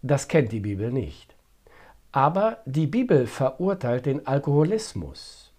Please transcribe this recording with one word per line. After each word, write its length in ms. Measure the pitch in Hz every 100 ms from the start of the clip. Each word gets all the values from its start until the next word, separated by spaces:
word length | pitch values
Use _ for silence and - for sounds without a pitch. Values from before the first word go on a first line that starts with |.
Das 280 | 131 139 -
kennt 240 | 165 113
die 80 | 110
Bibel 320 | 104 98 113
nicht. 420 | 131 90 71 - _ _ _ _ - - - _
Aber 460 | 135 139 180 214 233 -
die 200 | 135 156
Bibel 400 | 208 254 151 120
verurteilt 800 | - 131 - 180 190 123 123 127
den 220 | 135 -
Alkoholismus 1200 | 139 143 143 156 220 - 98 73 - - - -